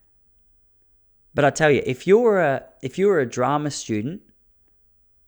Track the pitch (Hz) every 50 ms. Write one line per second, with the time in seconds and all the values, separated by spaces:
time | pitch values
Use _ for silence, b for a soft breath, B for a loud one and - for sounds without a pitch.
0 | b b _ _ _ _ _ _ _ _ _ _ _ _ _ _ _ _ _ _
1 | _ _ _ _ _ _ _ 143 143 139 135 - 160 151 139 117 - - 127 -
2 | - 175 196 226 247 226 208 190 170 143 135 120 - - _ _ - 131 - -
3 | 190 208 196 160 131 117 - 123 123 127 143 147 147 147 139 - - - 113 104
4 | 107 139 175 202 - _ _ _ _ _ _ _ _ _ _ _ _ _ _ _
5 | _ _ _ _ _